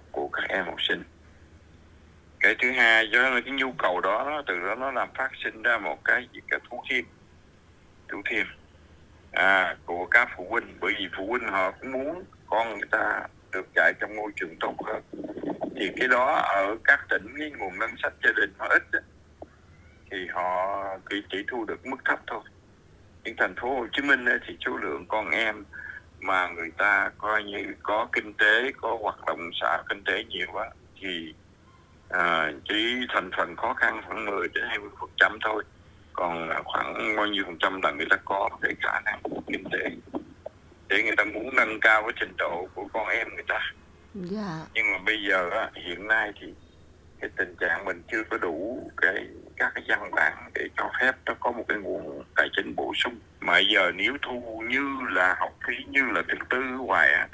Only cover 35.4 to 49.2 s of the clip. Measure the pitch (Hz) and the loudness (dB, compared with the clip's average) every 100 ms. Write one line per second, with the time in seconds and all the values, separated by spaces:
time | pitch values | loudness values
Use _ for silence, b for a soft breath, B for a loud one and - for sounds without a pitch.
35.4 | 110 107 - - - - - - 87 85 | -2 -2 -4 -14 -20 -20 -12 -2 -2 -2
36.4 | 80 78 - - 67 113 113 107 104 101 | -2 -4 -2 -2 -2 -2 -2 0 0 0
37.4 | 92 82 98 95 82 73 82 98 - 98 | -2 0 0 2 -2 0 2 0 2 0
38.4 | 110 - - - - - - - - - | 0 -2 -4 -2 -2 -2 -2 -4 -6 -8
39.4 | - - - - - - - - - - | -6 -8 -4 -4 -4 -6 -10 -10 -10 -16
40.4 | - - - - - 98 110 110 104 107 | -18 -18 -20 -12 0 2 2 2 2 0
41.4 | 120 127 113 110 113 110 113 117 95 87 | -2 2 2 4 6 6 4 -2 -4 -2
42.4 | 82 85 95 - 101 113 104 110 110 87 | -2 -2 -6 -8 -6 -2 0 0 -2 -8
43.4 | - 110 - - - - - 208 175 208 | -4 -4 -4 -10 -20 -20 -16 -10 -8 -6
44.4 | 202 160 - - - 90 95 110 101 92 | -6 -8 -6 -2 0 0 0 -2 2 2
45.4 | 90 104 101 - 90 87 104 110 104 - | 2 -2 -4 -6 -10 -6 0 2 0 -6
46.4 | - - - - - - - - - - | -14 -16 -20 -20 -20 -20 -20 -10 -8 -4
47.4 | 92 87 87 85 98 85 82 113 110 - | -6 -2 -2 0 -2 -6 -4 -4 -2 -2
48.4 | 90 80 101 - - - 90 - | -2 -2 -4 -6 -8 0 2 2